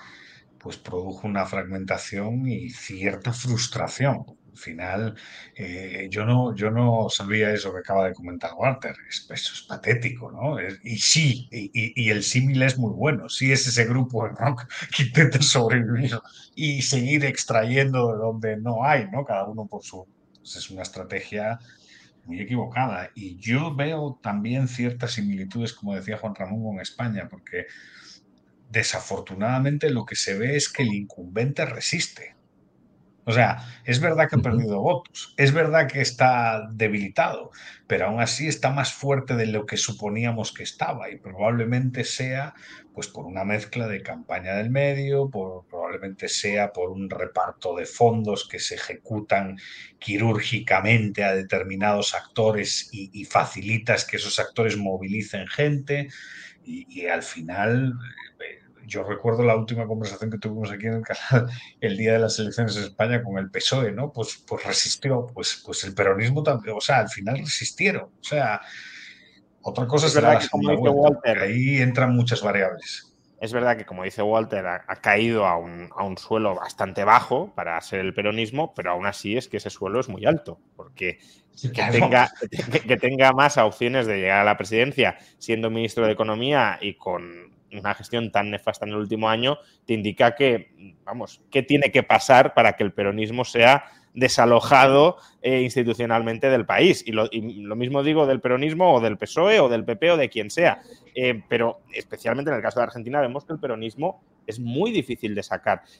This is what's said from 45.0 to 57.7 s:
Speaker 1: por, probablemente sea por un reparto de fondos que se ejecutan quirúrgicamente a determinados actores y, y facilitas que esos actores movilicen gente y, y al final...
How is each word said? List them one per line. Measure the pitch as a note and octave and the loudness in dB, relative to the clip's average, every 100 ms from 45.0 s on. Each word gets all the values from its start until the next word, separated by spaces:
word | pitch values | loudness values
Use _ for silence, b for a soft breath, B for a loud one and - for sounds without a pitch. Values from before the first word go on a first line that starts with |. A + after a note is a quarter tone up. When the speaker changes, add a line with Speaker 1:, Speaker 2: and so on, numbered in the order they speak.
| C#3 C#3 C#3 | 0 0 -2
Speaker 1:
por, | A2 F#2+ F#2 - | -4 -8 -10 -14
probablemente | F2 E2+ F#2 G2 F#2+ F2+ | -10 -8 -8 -10 -10 -6
sea | - G#2 G#2 G2+ | -4 -2 0 -2
por | - F2+ | -2 -6
un | F#2+ F#2+ | -6 -8
reparto | F2+ F2+ F#2 F2+ - F#2 F2 | -8 -6 -2 -4 -4 -6 -6
de | E2 | -8
fondos | - A#2+ A2+ G#2 G2 - | 2 2 4 0 -4 -6
que | - | -8
se | - - | -8 -8
ejecutan | - - - G#2+ G#2+ G2+ F#2+ F#2+ B B B _ | -10 -12 -8 -8 0 0 0 -6 B B B _
quirúrgicamente | - G2+ A2+ G#2+ - A2 - F#2+ G2 A#2 G#2+ G2+ G2+ | -6 0 2 2 -2 -4 0 0 4 4 2 -2 0
a | F#2+ | 0
determinados | F#2+ F#2+ F#2+ F#2+ G#2 G#2 G2+ F2+ | -2 -4 -4 -2 0 0 -2 -6
actores | - - A2 G#2+ F#2+ - - | -6 0 2 2 -2 -6 -8
y, | G#2 G2 G#2 | -12 -14 -14
y | G2 | -2
facilitas | G2+ E2 G2 F#2+ A2 - G#2 - | 0 0 -4 -4 -4 0 0 0
que | - | -6
esos | G2 - | -4 -4
actores | - - A2+ G2+ | -4 -2 -2 -2
movilicen | G2 F#2+ F#2+ G#2 G2 G2+ F#2 | -4 -4 -4 -6 -6 -10 -8
gente | - D3 C#3+ C#3 C#3+ C#3 B B B B B | -2 0 0 -2 -4 -6 B B B B B
y, | - - - F2+ | -14 -14 -14 -10
y | - | -4
al | E2+ | -4
final... | - E2+ D#2 F2+ G#2+ | -4 -12 -8 -2 0